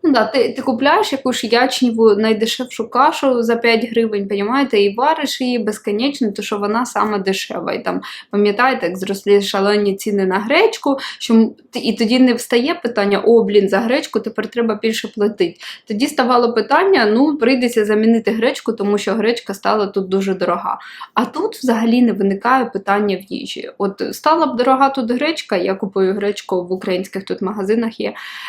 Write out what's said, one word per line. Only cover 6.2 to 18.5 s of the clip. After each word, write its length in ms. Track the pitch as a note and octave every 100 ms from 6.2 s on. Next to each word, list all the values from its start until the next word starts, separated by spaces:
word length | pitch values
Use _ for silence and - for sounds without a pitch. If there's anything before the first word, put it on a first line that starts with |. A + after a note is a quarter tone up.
| A3
то 100 | G3
що 160 | G3+ G#3
вона 280 | G3+ A3 B3
сама 320 | A#3 G#3 G#3
дешева. 540 | F#3+ F#3+ - - E3+
І 120 | -
там, 160 | - F3+ F#3+ - -
пам'ятаєте, 560 | G3+ G#3 G3+ B3+ C4 F3
як 100 | F#3+
зросли 460 | F#3+ G3 - G3+
шалені 520 | G3 G3+ G3 G#3 G3+
ціни 320 | G3 - G3+ F#3+
на 120 | F#3
гречку, 580 | G#3+ D4+ G#4+ - - C4+ - -
що 160 | -
м-, 160 | A3+ A3+ - _
т-, 80 | -
і 140 | A#3+
тоді 260 | A3 A3 B3
не 160 | B3+
встає 400 | A#3+ - A#3+ C4
питання: 460 | F4 A#3 A#3 G3+ G3
«О, 200 | G3 A#3
блін, 240 | G3 G#3 G3
за 100 | G3
гречку 420 | A3+ C4 D#4 A3
тепер 260 | A3 A3 G#3+
треба 280 | A#3+ A#3 G#3+
більше 260 | A3+ A3 G#3
платити». 460 | - G#3 G#3+ F3 - - - _
Тоді 180 | G#3 C#4
ставало 460 | - A#3+ B3 A#3+
питання: 540 | A#3 G#3+ C#4+ G4 F#4+ G#3+
«Ну, 300 | A3 D4 D4
прийдеться 480 | A#3 C4 B3 A#3
замінити 460 | G#3 G#3+ A3 A3+ A3
гречку, 420 | A3+ A3+